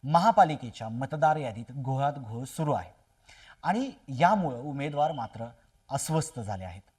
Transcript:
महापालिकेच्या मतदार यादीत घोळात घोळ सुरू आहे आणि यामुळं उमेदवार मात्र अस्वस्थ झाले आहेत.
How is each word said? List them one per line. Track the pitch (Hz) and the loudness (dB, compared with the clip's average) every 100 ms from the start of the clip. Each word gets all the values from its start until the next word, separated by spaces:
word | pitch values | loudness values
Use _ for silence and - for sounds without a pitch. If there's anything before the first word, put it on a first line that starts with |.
महापालिकेच्या | 135 165 202 220 175 147 120 - 113 | 4 4 6 6 6 4 -8 -10 -8
मतदार | 117 131 156 156 156 | -6 -6 2 2 2
यादीत | 135 107 117 | -2 -8 -10
घोळात | 131 131 135 139 | -8 -4 0 0
घोळ | 143 120 113 | -2 -8 -10
सुरू | 131 - 156 | -10 -4 0
आहे | 120 87 - _ _ _ - - - | 0 -4 -16 _ _ _ -20 -20 -8
आणि | 151 202 269 - - | -2 0 -2 -8 -10
यामुळं | 127 170 208 170 120 | 4 4 6 2 -2
उमेदवार | 143 139 143 143 151 | -6 -6 -4 0 0
मात्र | 147 110 - 117 - _ _ _ | 0 -8 -8 -12 -12 _ _ _
अस्वस्थ | 135 - 160 151 - | -6 0 -2 -2 -8
झाले | 107 98 | -8 -8
आहेत. | 92 90 _ | -8 -14 _